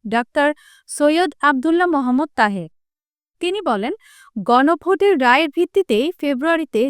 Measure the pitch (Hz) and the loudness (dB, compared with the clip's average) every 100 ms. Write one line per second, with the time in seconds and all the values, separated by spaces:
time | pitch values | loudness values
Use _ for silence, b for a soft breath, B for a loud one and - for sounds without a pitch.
0 | 214 226 247 302 294 294 b b - - | -6 -4 -2 0 0 -2 b b -16 0
1 | 294 320 349 - 285 262 311 339 359 294 | 2 2 -2 0 0 0 0 0 0 0
2 | 247 254 320 - 214 196 160 _ _ _ | 0 -2 -2 -2 -2 -2 -10 _ _ _
3 | _ _ _ - 349 403 330 208 233 415 | _ _ _ -8 -6 -4 -4 -4 -4 -8
4 | b b b 214 185 247 285 339 349 381 | b b b -10 0 2 2 0 -2 0
5 | 403 320 247 269 320 330 349 392 359 214 | 2 2 2 2 0 -2 -2 -2 0 -2
6 | 311 - 294 254 320 330 302 214 | -2 -4 -4 -2 -2 -2 -2 -2